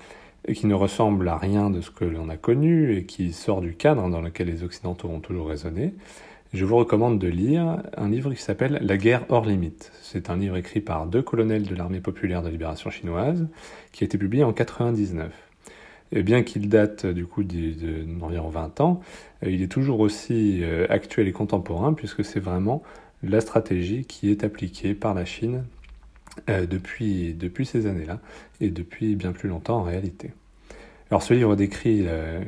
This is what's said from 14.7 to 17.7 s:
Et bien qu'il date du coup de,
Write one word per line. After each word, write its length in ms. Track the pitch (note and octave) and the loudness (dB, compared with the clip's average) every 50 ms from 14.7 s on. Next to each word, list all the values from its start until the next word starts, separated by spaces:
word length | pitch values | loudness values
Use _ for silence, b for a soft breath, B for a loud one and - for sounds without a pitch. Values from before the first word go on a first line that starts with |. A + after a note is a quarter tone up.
| - - A#2+ A#2+ A#2 G#2+ G#2 F2+ F2 D#2+ D#2 E2 - - - _ _ B B B B B B B B B B _ | -2 -2 0 0 0 0 0 -2 -2 -6 -6 -8 -12 -16 -20 _ _ B B B B B B B B B B _
Et 100 | - G#2+ | -2 0
bien 220 | F2+ G#2 A#2 B2 A2+ | 4 4 4 4 4
qu'il 260 | - - G#2 G#2 G2+ | 2 -2 -4 2 4
date 380 | A2+ G#2+ G#2 G#2+ - - - | 6 6 6 4 0 -2 -4
du 180 | F#2 F2 F2 F2 | -2 -2 -2 -4
coup 180 | - - G#2 G2 | -4 -4 -4 -2
de, 300 | F2 F2 E2+ D#2+ D#2+ | -2 -2 -4 -4 -4